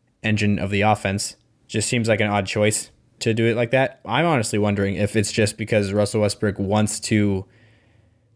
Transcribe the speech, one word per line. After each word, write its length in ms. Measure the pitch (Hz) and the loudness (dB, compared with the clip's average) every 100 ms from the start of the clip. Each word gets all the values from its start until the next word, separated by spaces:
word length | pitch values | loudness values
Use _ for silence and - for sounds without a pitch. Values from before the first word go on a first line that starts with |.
| _ _ | _ _
engine 380 | 110 104 104 101 | -2 0 0 0
of 100 | 98 | -2
the 120 | 101 | 2
offense. 560 | 107 104 98 98 - - _ _ - | 2 2 0 -4 -6 -12 _ _ -6
Just 200 | 110 - | -4 -2
seems 220 | 123 113 | 0 0
like 100 | 104 | 0
an 100 | 107 | 2
odd 160 | 104 | 0
choice 460 | 98 107 107 - - _ _ - | 0 0 0 0 -6 _ _ -6
to 140 | 117 | -2
do 120 | 110 | 0
it 100 | 117 | 0
like 160 | 113 117 | 0 0
that. 300 | 131 131 - | 0 0 -4
I'm 220 | - 123 | -4 0
honestly 340 | 170 139 104 107 | 2 0 0 0
wondering 360 | 104 101 98 | 0 0 0
if 200 | 98 104 | 0 0
it's 160 | 110 101 | 0 -2
just 240 | - 104 | 0 0
because 380 | - 107 107 98 | -2 -2 0 0
Russell 260 | 104 104 110 | 0 0 0
Westbrook 400 | 104 - 104 95 | -2 0 -4 -2
wants 400 | 98 107 107 - | 0 0 0 -2
to, 440 | - 107 101 98 - _ _ _ _ _ _ _ _ | 0 2 2 0 -6 _ _ _ _ _ _ _ _